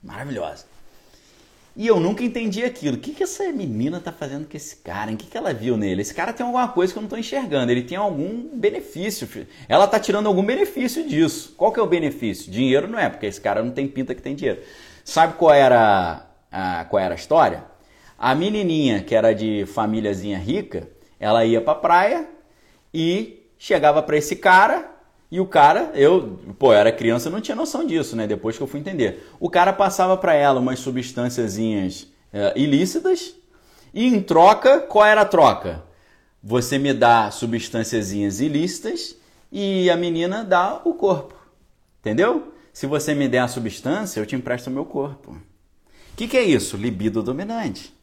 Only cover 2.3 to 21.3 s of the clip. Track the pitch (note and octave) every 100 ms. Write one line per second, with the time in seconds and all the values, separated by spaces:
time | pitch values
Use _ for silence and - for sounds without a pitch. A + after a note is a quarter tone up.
2.3 | A#3+ A3+ F#3+ A#3+ A#3+ C#4+ B3 - D4+ F#4
3.3 | - G4 C#4+ F3 G#2+ C3 F3 F3 D#3+ C#3+
4.3 | C#3 D3+ D3+ - - - F2+ G#2+ A2 -
5.3 | G#3+ - A#2+ A2+ A#2 G2+ F#2 G2+ - F3+
6.3 | A3+ A#3+ B3 A#3+ - F#3 G3+ G#3+ A3 A3+
7.3 | C#4 A#3+ C#3+ B2 B2 B2 F3 G#3 D#3 E3
8.3 | A3+ C4 C4+ G#3 F4+ - - G3 G3+ A#2+
9.3 | A2 - - - C3 G3+ G#3+ G#3+ G3+ G#3+
10.3 | F#3 G3+ C4+ G4+ - B3 C#4 D#4 D3+ D#3+
11.3 | - - - G3 A3 G3 E3+ D3+ - A2+
12.3 | F#2 - F#2+ C3 C3+ F3 A3+ C#3+ - G#2+
13.3 | G2 G#2+ G2+ A#2 B2 C#3 C3+ C3 B2+ -
14.3 | C#3 C#3 F#2+ - - - - - - E3
15.3 | E3 E3 C#3+ C3+ A#2+ A2 G2 F2 D#2 -
16.3 | _ _ - F#2 F2 E2 G2+ F#2 E2+ -
17.3 | D#3 B2 E2 - _ _ _ _ _ A#2+
18.3 | C#3 F3+ G#3+ F#3+ D#3+ C#3 G#2 F#2+ A2+ A2+
19.3 | G2+ A2 G#2+ G2 - G#2+ A2 G#2 G2 G2
20.3 | G2 F2 F3 - F2 E2+ _ _ _ G#2